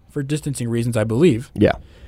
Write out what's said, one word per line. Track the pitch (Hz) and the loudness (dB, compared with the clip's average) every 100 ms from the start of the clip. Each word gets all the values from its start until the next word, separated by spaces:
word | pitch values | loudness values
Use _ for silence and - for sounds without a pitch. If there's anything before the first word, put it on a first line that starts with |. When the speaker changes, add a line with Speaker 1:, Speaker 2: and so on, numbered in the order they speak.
| _ | _
Speaker 1:
for | 147 | -10
distancing | 139 151 151 131 117 | -6 -6 -6 -6 -4
reasons, | 117 117 113 | -2 -2 -2
I | |
believe. | 110 113 175 113 135 | 0 4 4 2 -4
Speaker 2:
Yeah. | 104 101 - - - | 2 2 2 -10 -20